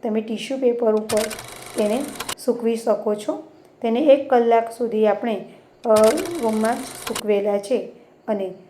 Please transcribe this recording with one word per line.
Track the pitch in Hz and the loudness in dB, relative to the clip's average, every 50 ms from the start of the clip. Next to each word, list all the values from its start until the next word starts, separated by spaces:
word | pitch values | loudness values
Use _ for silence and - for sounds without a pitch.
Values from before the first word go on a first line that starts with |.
| - | -4
તમે | 240 214 220 | -2 -2 -2
ટિશ્યુ | 220 220 226 208 - - 269 262 | -2 -4 -8 -8 -6 -6 -6 0
પેપર | 269 240 240 233 240 220 214 | 0 0 2 2 2 2 2
ઉપર | 214 214 214 214 214 220 220 - - - - - - - - - | 0 0 0 -2 -2 -2 -2 -8 -12 -14 -16 -18 -18 -18 -10 -4
તેને | - 214 208 214 262 294 - - - - - - - - | -2 -2 0 0 -2 -4 -6 -10 -12 -10 -12 -12 -6 -2
સૂકવી | - 233 233 226 226 233 | -2 -2 0 0 -2 -2
શકો | 220 - 247 208 202 - 220 208 | 0 0 0 -2 0 0 -2 -2
છો. | 208 - - - - - - - - _ - _ _ - | -2 -4 -6 -6 -6 -8 -16 -20 -20 _ -20 _ _ -4
તેને | 233 226 240 | -2 0 2
એક | 311 302 269 285 - - | 6 6 6 6 6 4
કલાક | 262 240 233 233 233 226 226 233 - - | 4 4 6 6 4 4 2 0 -6 -4
સુધી | 247 226 - 214 214 | -4 -2 0 2 4
આપણે, | 214 208 208 - 226 208 - 131 - - - - _ _ _ - | 4 2 2 0 -4 -4 -4 -6 -12 -20 -20 -20 _ _ _ 2
અ, | 233 220 214 214 220 262 320 381 381 349 339 240 | 4 6 6 6 6 4 2 -2 -4 -6 -4 -4
રૂમમાં | 226 220 214 214 220 240 | -2 0 0 0 0 0
સૂકવેલા | - 262 - - - - - 233 - - 208 214 202 202 208 202 202 | -2 -6 -12 -14 -12 -10 -8 -8 -6 -2 0 0 0 2 0 -2 -2
છે | 202 - 262 220 - - - - - _ _ _ _ - | -2 -2 -4 -4 -4 -6 -14 -20 -20 _ _ _ _ -4
અને | 220 202 190 185 175 - - - | -4 -4 -4 -8 -10 -14 -20 -20